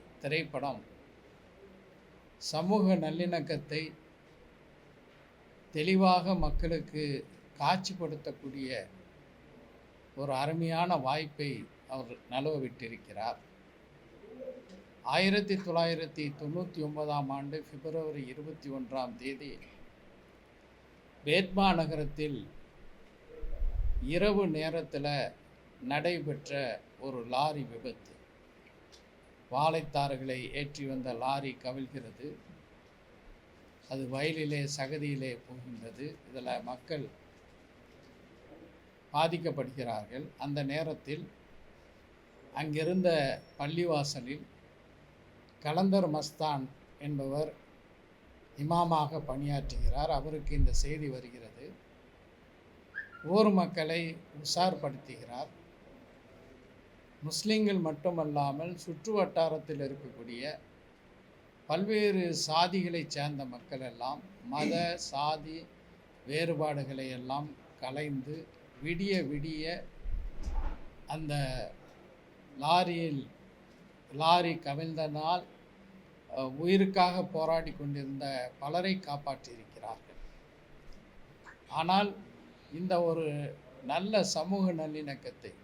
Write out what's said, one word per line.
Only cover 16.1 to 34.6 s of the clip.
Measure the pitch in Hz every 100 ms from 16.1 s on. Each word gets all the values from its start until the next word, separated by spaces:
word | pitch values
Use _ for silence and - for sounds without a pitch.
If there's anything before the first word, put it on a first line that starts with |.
| 156 147 143
தொண்ணூத்தி | 151 175 180 165
ஒன்பதாம் | 151 151 151 143 135
ஆண்டு | 139 143 156
பிப்ரவரி | 151 143 160 160 156 147 127
இருபத்தி | 139 151 156 139
ஒன்றாம் | 135 120 135 123 117
தேதி | 131 135 143 - - - - - - - - - - - - - - - - -
பேத்மா | 143 175 185 190 196 170
நகரத்தில் | 151 151 147 151 151 123 95 - - - - - - - - - - - - - - -
இரவு | 127 165 208 202 185
நேரத்துல | 151 160 165 156 143 143 143 113 - - - - -
நடைபெற்ற | 123 147 170 170 147 147 - 139 127 107 - -
ஒரு | 135 127 117
லாரி | 123 151 151
விபத்து. | 113 117 127 - - - - - - - - - - - - - - - -
வாழைத்தார்களை | 127 156 165 143 143 139 131 135 127 123
ஏற்றி | 139 143 143 135
வந்த | 131 127
லாரி | 117 131 139 135 123
கவிழ்கிறது. | 127 131 131 135 113 98 147 151 - - - - - - - - - - - - - - -
அது | 135 127
வயலிலே | 135 156 160 151 147